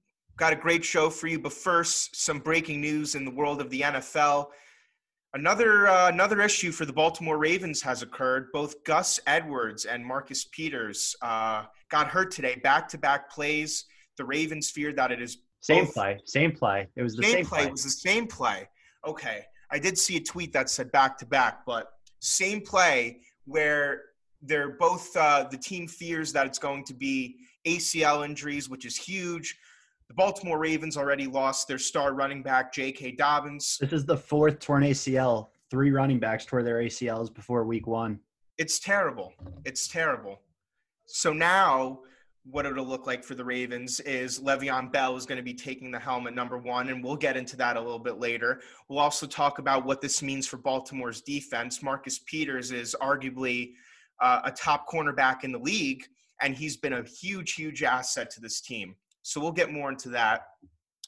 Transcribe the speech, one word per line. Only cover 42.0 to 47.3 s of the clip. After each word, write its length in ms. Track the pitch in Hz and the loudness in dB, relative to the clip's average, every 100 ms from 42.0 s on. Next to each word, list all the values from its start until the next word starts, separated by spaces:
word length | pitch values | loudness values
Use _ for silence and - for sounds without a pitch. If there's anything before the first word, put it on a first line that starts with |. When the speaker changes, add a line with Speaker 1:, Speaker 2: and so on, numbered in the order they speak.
| - _ _ _ | -16 _ _ _
Speaker 1:
what 220 | 131 139 139 | -8 -4 -4
it'll 200 | 135 131 | -4 -4
look 200 | 131 131 | -6 -4
like 180 | 127 | -6
for 120 | - 127 | -6 -10
the 100 | 123 | -6
Ravens 540 | 123 123 123 127 - | -4 -4 -6 -6 -6
is 400 | 143 131 127 131 | -4 -4 -4 -4
Le'Veon 520 | 135 135 139 131 127 | 0 0 0 -2 0
Bell 240 | 139 131 127 | 0 0 -2
is 120 | 127 | -6
gonna 160 | 127 | -8
be 100 | 123 | -8
taking 380 | 123 139 131 127 | -10 -10 -12 -10
the 80 | 123 | -8
helm 260 | 131 127 120 | -4 -4 -4
at 80 | |
number 240 | 123 123 123 | -6 -6 -6
one, 320 | 123 123 127 | -4 -2 -2
and 140 | 127 | -4
we'll 120 | 123 147 | -6 -2
get 220 | 147 | 0